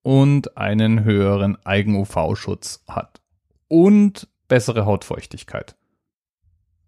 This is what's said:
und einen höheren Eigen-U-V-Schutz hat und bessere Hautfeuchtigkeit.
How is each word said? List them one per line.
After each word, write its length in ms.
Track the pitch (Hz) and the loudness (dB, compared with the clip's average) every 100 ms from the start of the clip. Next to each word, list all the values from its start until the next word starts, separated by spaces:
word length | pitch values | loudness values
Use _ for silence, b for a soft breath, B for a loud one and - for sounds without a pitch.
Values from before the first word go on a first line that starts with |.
und 540 | - 135 139 143 - - | 0 2 4 2 -2 -8
einen 480 | 101 104 110 113 | -4 0 0 2
höheren 540 | 107 101 98 101 98 98 - | 2 2 2 0 -2 -4 -4
Eigen-U-V-Schutz 1160 | 98 101 101 101 - 80 101 - 98 - - _ | -2 0 -2 -2 -4 -4 -4 -8 -10 -12 -18 _
hat 320 | - - _ _ _ _ _ _ | -12 -12 _ _ _ _ _ _
und 600 | 165 185 208 208 196 - _ _ | 4 6 6 4 0 -16 _ _
bessere 380 | 127 117 113 101 | 0 0 -2 -2
Hautfeuchtigkeit. 920 | 98 - - - - - - - _ _ _ _ _ _ _ _ _ _ _ | -2 -4 -12 -12 -20 -14 -14 -14 _ _ _ _ _ _ _ _ _ _ _